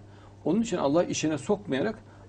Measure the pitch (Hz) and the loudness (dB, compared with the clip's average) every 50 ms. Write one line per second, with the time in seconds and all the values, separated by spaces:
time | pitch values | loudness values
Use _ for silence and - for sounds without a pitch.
0 | - - - - - - - - - 147 165 226 226 - 180 165 143 139 143 170 | -18 -20 -20 -20 -20 -20 -20 -6 -2 0 0 2 0 0 0 0 2 4 4 4
1 | 180 - 127 - - 156 156 143 - - 208 202 - - 135 127 165 220 220 - | 2 2 0 -2 0 0 0 -2 0 0 -2 -2 0 -2 -2 0 0 -2 -4 -6
2 | - - - - - | -12 -20 -20 -20 -20